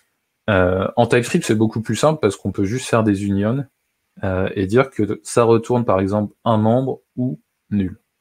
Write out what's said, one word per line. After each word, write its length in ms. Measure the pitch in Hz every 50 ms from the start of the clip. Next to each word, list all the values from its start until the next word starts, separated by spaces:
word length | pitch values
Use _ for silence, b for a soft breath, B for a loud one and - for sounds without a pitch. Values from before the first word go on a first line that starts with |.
| b b b b _ _ _ _ _ -
Euh, 380 | 101 92 90 90 92 95 95 - - 120
en 100 | 117 -
TypeScript, 380 | 135 123 117 - - 175 -
c'est 100 | - 117
beaucoup 240 | 107 110 110 - 113
plus 160 | 110 - 113
simple 240 | - - 151 160 151
parce 160 | - 104 -
qu'on 160 | - - 101
peut 140 | 92 - 101
juste 240 | 95 117 131 - -
faire 140 | - 117 110
des 220 | 110 101 95 104
unions, 400 | 101 98 98 101 107 123 139 131 - _ _ _ _ _ _ _ _ _ - -
euh, 240 | 95 92 92 95 - -
et 140 | 104 95 92
dire 220 | 107 127 135 -
que 320 | - - 107 - - - -
ça 200 | - - 123 117
retourne 420 | 113 117 113 117 - 123 123 117
par 160 | - 95 95
exemple 320 | 98 95 104 107 104 104 - _ _
un 140 | 117 113 107
membre 420 | 107 110 117 127 135 131 - - _ _ _
ou 240 | 127 123 131 147 - _ _ _ _ _ _
nul. 280 | 104 104 95 85 92 - _ _ _ _